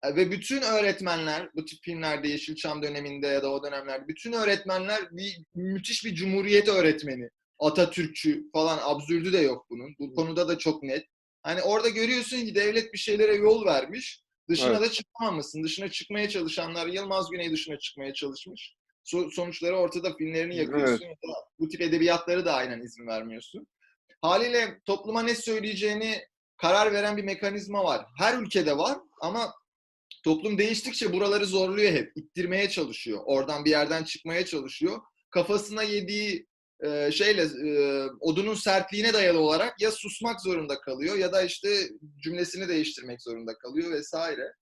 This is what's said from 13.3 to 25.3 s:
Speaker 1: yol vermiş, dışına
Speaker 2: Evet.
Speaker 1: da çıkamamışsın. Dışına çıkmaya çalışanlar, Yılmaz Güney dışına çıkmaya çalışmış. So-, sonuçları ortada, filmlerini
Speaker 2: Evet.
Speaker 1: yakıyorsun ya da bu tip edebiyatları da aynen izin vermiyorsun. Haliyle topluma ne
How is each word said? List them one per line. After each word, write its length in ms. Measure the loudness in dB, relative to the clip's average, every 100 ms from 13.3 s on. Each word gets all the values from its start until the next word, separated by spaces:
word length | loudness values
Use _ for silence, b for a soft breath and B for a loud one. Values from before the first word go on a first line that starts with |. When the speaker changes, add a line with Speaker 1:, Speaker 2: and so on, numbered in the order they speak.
| 6
Speaker 1:
yol 300 | 6 6 6
vermiş, 580 | 2 2 -6 -10 -14 _ _ _
dışına 200 | 2 4
Speaker 2:
Evet. 120 | 4
Speaker 1:
da 100 | 4
çıkamamışsın. 720 | 0 -8 -4 -2 -2 -6 -6
Dışına 260 | -4 -4 -6
çıkmaya 400 | -8 -6 -2 -2
çalışanlar, 580 | -2 -2 -4 -4 -4 -4
Yılmaz 420 | -4 -2 -2 -2
Güney 200 | -4 -4
dışına 280 | -4 -4 -8
çıkmaya 340 | -10 -10 -10
çalışmış. 640 | -6 -8 -8 -14 -18 -20 _ _ _ -6
So-, 260 | -4 -4
sonuçları 440 | -4 -6 -4 -2 2
ortada, 380 | 0 0 -4 -4
filmlerini 400 | -4 -2 -4 -2
Speaker 2:
Evet. 120 | 0
Speaker 1:
yakıyorsun 380 | 2 4 2 -2
ya 60 |
da 220 | -12 -10 -10 -12 _
bu 80 | -6
tip 140 | -2
edebiyatları 640 | 0 4 4 4 2 0 2
da 80 |
aynen 280 | 0 -2 -6
izin 260 | -10 -14 -6
vermiyorsun. 600 | -6 -6 -12 -16 -18 -20 _ b b _ _
Haliyle 580 | 2 2 4 2 0 -4 -4
topluma 380 | -4 0 -2
ne 120 | 0